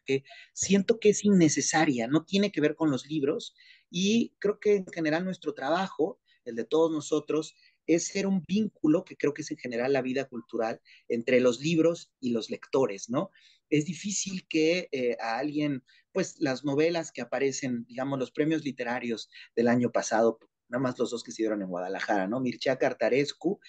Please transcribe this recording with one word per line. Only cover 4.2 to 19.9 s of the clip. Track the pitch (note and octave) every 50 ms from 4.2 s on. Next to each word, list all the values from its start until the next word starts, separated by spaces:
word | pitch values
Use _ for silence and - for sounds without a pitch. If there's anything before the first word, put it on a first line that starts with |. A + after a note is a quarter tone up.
| A#3 - _ -
creo | - G3+ G#3 -
que | - G#3+ G#3
en | G3+ F#3
general | - - F3 D#3+ D3+ D3+ E3+ F#3
nuestro | F#3 F#3 - - D#3 -
trabajo, | - C3 C#3 D#3+ F3+ G3 F#3 - - D3+ G3 - _ _ _ _ _ -
el | B2 A2+
de | A#2 A2+
todos | - D3+ D#3 E3 E3
nosotros, | D#3+ D3+ C#3+ - D#3 D3+ D3 - D3+ D3+ D#3 - - _ _ _ _ _ _
es | - D#3+ E3+ -
ser | - - G3 F#3+ G3
un | G3 F#3+ D3+
vínculo, | - F3+ G#3+ A3 G3+ _ _ - D#3 D#3 F3 -
que | - C#3
creo | - - C#3+ C#3+
que | -
es | D3 -
en | D#3
general | - - B2+ A#2+ A2+ A#2+ C3+
la | C#3 C3+
vida | A#2+ B2 B2+ C#3 C3
cultural, | - - A#2 - - - A2+ A2+ A2+ A#2+ - _ _ - - _ -
entre | A#2+ A#2 A#2 - B2+ B2
los | B2+ B2+ A#2 B2
libros | C#3 D#3 F3 D#3+ D#3+ E3 E3+ - - _ _ -
y | - B2
los | A#2 A2+ G#2 -
lectores, | A2 - - - - C3+ C3+ A2 G2 G2 - -
¿no? | A#2 D3 F#3+ - _ _ _ - _ _ _ -
Es | D3+ D3 D3+
difícil | F#3 E3 - - G#3 F#3+ - - F#3+ F#3 F3+ - -
que, | - D#3+ D#3 D#3+ F3 F3+ F3 -
eh, | - C3 B2 A#2+ A2+ -
a | A2+ A2+ A2+ B2
alguien, | C#3 D3+ C#3+ D3+ D3+ D3 C#3+ B2+ _ _ _ _ _ _
pues, | - F#3+ F3 - - -
las | C3+ C3+ C3 B2 -
novelas | D3 C#3 C#3+ D#3 E3+ F3 E3 D#3+ -
que | - -
aparecen, | A#2+ - - B2 C#3 C#3 C3+ - - C3 B2 A#2 A#2
digamos, | - - B2 C3 C#3 C#3+ C3+
los | B2+ -
premios | - - D3+ D#3 D#3+ D#3 -
literarios | C#3+ B2 - B2 A#2 A#2+ B2+ A#2+ A#2+ A2+ G#2 - - - - - - -
del | - A#2 A#2+
año | A#2+ B2 A#2+ A#2